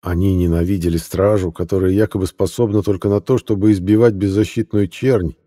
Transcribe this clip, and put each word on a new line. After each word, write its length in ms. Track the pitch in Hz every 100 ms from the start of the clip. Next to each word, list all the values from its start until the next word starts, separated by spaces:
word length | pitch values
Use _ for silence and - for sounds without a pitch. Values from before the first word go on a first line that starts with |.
Они 340 | - 87 98 92
ненавидели 600 | 87 85 85 98 85 85
стражу, 520 | - 85 98 107 92
которая 400 | 82 85 98 92
якобы 360 | 95 107 104 87
способна 560 | - 95 - 120 104
только 260 | 101 95 104
на 120 | 101
то, 180 | - 127
чтобы 340 | - 101 104
избивать 420 | 101 92 107 117
беззащитную 720 | 101 101 98 107 - 110 104 101
чернь 480 | - 127 120 87 -